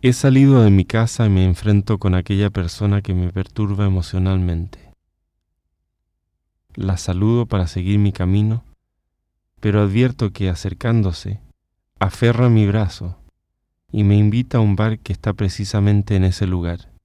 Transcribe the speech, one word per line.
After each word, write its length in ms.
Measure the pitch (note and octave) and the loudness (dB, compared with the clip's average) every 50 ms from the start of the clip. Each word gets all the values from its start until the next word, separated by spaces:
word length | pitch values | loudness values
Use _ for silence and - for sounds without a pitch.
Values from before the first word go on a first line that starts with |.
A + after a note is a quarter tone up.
He 120 | - B2+ B2 | 2 0 0
salido 500 | - - C#3 C3 C3+ C#3 C#3 C3+ C3 A2+ | 2 2 4 4 6 6 6 6 6 6
de 80 | G#2 | 6
mi 140 | G2 F#2+ F2+ | 6 4 4
casa 420 | - - A2+ A2+ A#2 - - A#2 | 2 0 -2 -2 -2 -2 0 0
y 20 | G#2+ | 2
me 160 | G2 F#2+ F#2 | 4 4 2
enfrento 540 | F#2 F2+ - - G#2+ G#2 G2+ G2 - A2 G2 | 2 0 0 0 2 2 2 2 0 -4 -2
con 160 | - G2 F2+ | 0 0 0
aquella 360 | F#2 F2 - G#2 G2 G#2 G2+ | 0 -2 -2 -2 0 0 -2
persona 520 | F#2+ G2+ F2+ E2 - - G#2 G#2 G2+ G2+ G2 | -2 -4 -6 -6 -6 -4 -2 -2 -2 -2 -2
que 120 | - F#2+ | -4 -4
me 180 | F2+ F2+ F2+ F2 | -2 -2 -4 -4
perturba 520 | G2 F#2 - - - G#2+ G2+ G2+ G2 G#2 | -6 -8 -8 -6 -6 -4 -4 -2 -2 -2
emocionalmente. 1080 | G2 F#2+ F#2 E2+ - - F#2 F#2 F#2+ F#2+ F#2 F2+ F2 E2+ E2 E2+ F#2 - - - - _ _ _ _ _ _ _ _ _ _ _ _ _ _ _ _ _ _ _ _ _ _ _ _ _ _ _ _ _ _ _ _ _ _ _ _ _ | 0 0 -2 -4 -4 -4 -2 -2 0 0 0 -2 -2 -2 -4 -6 -8 -12 -20 -20 -20 _ _ _ _ _ _ _ _ _ _ _ _ _ _ _ _ _ _ _ _ _ _ _ _ _ _ _ _ _ _ _ _ _ _ _ _ _
La 200 | - G2 F#2+ F#2+ | -8 -6 -4 -4
saludo 500 | F2 - - F2+ F2+ G2+ G#2+ A#2 A#2+ A#2+ | -4 -4 -6 -4 -2 0 0 0 0 -2
para 200 | A2+ - G2 F2+ | -2 -2 -2 -2
seguir 320 | E2 - F#2+ F2+ F#2 G2+ G#2 | -2 -4 -6 -4 -2 0 0
mi 140 | G2+ G2+ F#2+ | 0 0 -2
camino, 500 | - F2+ F2+ F#2+ G#2 G#2+ G#2+ A2 A#2 - _ _ _ _ _ _ _ _ _ _ _ _ _ _ _ _ _ _ _ | -2 -2 -2 0 0 0 0 -2 -4 -6 _ _ _ _ _ _ _ _ _ _ _ _ _ _ _ _ _ _ _
pero 220 | - G#2+ G2+ G#2 | -4 0 2 2
advierto 520 | G#2 G2 F#2+ A2+ B2 B2+ B2+ - A#2 G2+ G2 | 2 2 2 2 0 0 0 -2 -4 -4 -4
que, 180 | - G2+ F#2 | -4 -4 -4
acercándose, 920 | F2+ - - G2 - - - A#2+ A#2 A#2 G#2 F#2+ E2+ - - F#2+ G2 - - _ _ _ _ _ _ _ _ _ _ _ | -4 -4 -6 -8 -8 -6 -4 0 0 0 0 0 -4 -6 -8 -10 -10 -10 -12 _ _ _ _ _ _ _ _ _ _ _
aferra 500 | - F#2+ - - - A#2 A#2 A2+ B2 B2 | -4 -4 -2 0 0 0 2 2 2 4
mi 160 | A#2 A2 G#2+ | 4 4 4
brazo 540 | G2 G2+ A2 G#2+ F#2+ - - - F2+ F2+ _ - _ _ _ _ _ _ _ _ _ _ _ _ _ | 2 2 0 -2 -2 -6 -8 -12 -12 -14 _ -18 _ _ _ _ _ _ _ _ _ _ _ _ _
y 140 | - G#2+ G#2 | -4 0 2
me 120 | G2+ G2+ | 4 4
invita 420 | G#2 G#2+ G#2+ G#2 A#2 B2+ B2+ - B2 | 4 4 4 2 0 -2 -2 0 0
a 20 | |
un 160 | A2 G#2 G2 | 0 2 0
bar 240 | F#2+ G#2+ A2+ A2 A2 | 0 -2 -2 -2 -6
que 120 | _ - G2 | _ -8 -10
está 200 | - - A2 G2+ | -6 -4 -6 -4
precisamente 840 | - G#2 F#2+ - - G#2 F#2+ - G#2 G2+ G#2 G#2 G2+ G2 - G#2 | -2 -4 -4 -4 -6 -8 -4 -2 0 2 2 2 2 0 0 0
en 80 | F#2+ F#2 | 0 2
ese 240 | F#2 F2+ - G2+ | 0 0 -2 -2
lugar. 460 | F#2 F#2 F2+ F2 E2+ F2 F2+ - - _ _ _ | -4 -2 -4 -4 -6 -8 -8 -12 -20 _ _ _